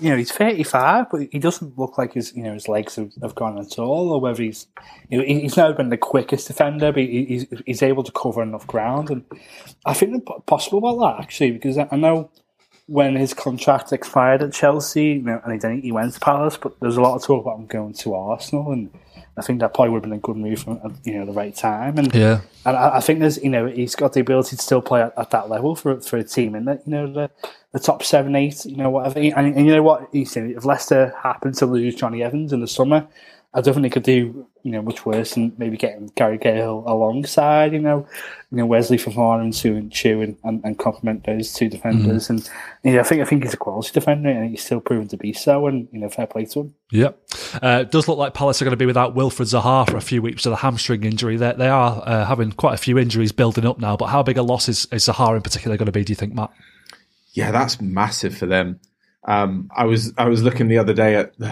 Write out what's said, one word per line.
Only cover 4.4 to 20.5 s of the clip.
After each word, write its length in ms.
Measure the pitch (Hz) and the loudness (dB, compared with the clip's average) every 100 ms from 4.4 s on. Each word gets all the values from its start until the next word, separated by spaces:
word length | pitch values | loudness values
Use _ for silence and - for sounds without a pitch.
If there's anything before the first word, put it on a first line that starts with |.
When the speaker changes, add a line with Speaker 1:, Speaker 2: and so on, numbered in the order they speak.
Speaker 1:
he's, 240 | 113 110 - - - - - | -6 -8 -16 -20 -20 -20 -4
you 80 | 120 | -2
know, 60 | |
he, 160 | 139 147 | 0 0
he's 160 | 143 - | 0 4
never 160 | 156 | 4
been 160 | 151 127 | 4 -2
the 80 | 120 | -2
quickest 500 | - 139 - 135 - | 0 0 0 -4 -2
defender, 440 | 135 147 151 151 | 0 0 2 0
but 80 | 143 | 2
he, 220 | 131 120 | 0 -2
he's, 220 | 131 123 131 120 | -2 -4 -6 -10
he's 180 | - 113 | -8 0
able 200 | 135 135 | 0 0
to 100 | 127 | -2
cover 300 | - 123 113 | -4 -4 -4
enough 240 | 110 107 - | -4 -6 -6
ground. 420 | 117 110 135 151 | -4 -2 -2 -4
And 160 | 131 - - - - - - - | -6 -10 -20 -20 -20 -20 -10 -4
I 80 | |
think 200 | 139 202 247 | 0 0 0
it's 80 | - | -8
po-, 140 | - | -8
possible 380 | - 139 - 202 | 0 0 2 0
about 380 | 233 240 208 113 | 0 2 0 0
that, 60 | |
actually, 300 | - - 135 | -6 -2 0
because 260 | 117 139 135 | 0 -2 -2
I, 100 | 143 | -2
I 60 | 143 | 2
know 340 | 160 165 151 _ _ _ _ _ - | 2 2 -2 _ _ _ _ _ -4
when 280 | 143 139 | 2 2
his 180 | 135 135 | 2 -2
contract 600 | - - 123 - 135 - | -4 -6 -2 2 2 2
expired 500 | 135 - 139 127 135 | -6 -2 2 4 4
at 100 | 147 | 0
Chelsea, 520 | - 147 147 143 151 151 | 0 2 2 0 0 2
you 100 | 143 | 0
know, 180 | 120 117 | -2 -6
and 80 | 120 | -6
he 80 | 110 | -4
didn't, 220 | 113 120 | -4 -4
he 100 | 131 | -4
went 200 | 113 120 | -2 -4
to 60 | - | -2
Palace, 380 | - 143 151 - | 2 2 0 -2
but 220 | - - | -8 -6
there 80 | 120 | -2
was 80 | 120 | 2
a 40 | |
lot 140 | 123 | 2
of 80 | 123 | 2
talk 180 | - 135 | 2 0
about 160 | 120 110 | 0 -8
him 60 | 110 | -8
going 260 | 113 107 | -8 -8
to 220 | 107 - | -8 -6
Arsenal, 580 | 95 98 113 - 147 147 | -4 -4 -6 -4 -6 -4
and 180 | 131 101 - _ - - - | -6 -8 -14 _ -20 -18 -10
I 40 | |
think 180 | - 123 | -4 -2
that 120 | 113 | 0
probably 160 | - 123 | 2 2
would 60 | 113 | 2
have 120 | 110 | -4
been 80 | 107 | -6
a 20 | |
good 160 | 113 110 | -6 -6
move 300 | 107 | -4